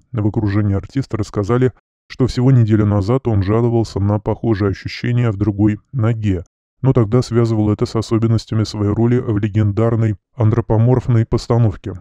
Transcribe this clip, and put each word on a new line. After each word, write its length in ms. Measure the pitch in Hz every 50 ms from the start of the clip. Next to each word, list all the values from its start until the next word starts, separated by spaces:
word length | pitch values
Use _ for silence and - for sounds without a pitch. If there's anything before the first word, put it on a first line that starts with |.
| - _
В 160 | - 113 101 107
окружении 480 | 95 113 107 101 98 104 104 104 98
артиста 420 | 98 92 - - 139 135 - - -
рассказали, 560 | 104 - - 104 104 95 120 127 127 127 - _ _ _ _ _ _ -
что 200 | - - 131 117
всего 240 | - 127 123 135
неделю 340 | 135 123 113 107 110 104 104
назад 420 | 101 104 104 95 98 123 135 - 120
он 140 | 113 101
жаловался 580 | 95 95 107 113 120 120 117 117 110 - - 101
на 200 | 98 101 104 104
похожие 500 | - - 107 - - 117 107 95 104 101
ощущения 640 | 95 - - - - - - 123 120 120 120 117
в 60 | 104 98
другой 420 | 101 107 101 101 107 107 104 104 - _
ноге, 540 | - 139 107 113 120 110 107 104 95 87 80 _ _ _ _ _ _ _
но 120 | - 135 135
тогда 300 | 131 113 98 113 127 123
связывал 480 | - 113 117 117 113 113 110 107 107
это 160 | 104 - 123 117
с 80 | -
особенностями 680 | 113 104 - 117 110 113 113 113 110 - - 113 110 107
своей 300 | - - 107 104 101 101
роли 240 | 110 113 120 123 120
в 220 | - - 110 104
легендарной 800 | 104 107 95 107 107 101 101 104 113 117 117 110 113 110 104 - _ _ _
антропоморфной 880 | - 113 107 107 107 - - 113 107 113 123 127 123 - - 120 113 113
постановке. 680 | - - 117 - - 123 117 120 107 - - - 101 90 90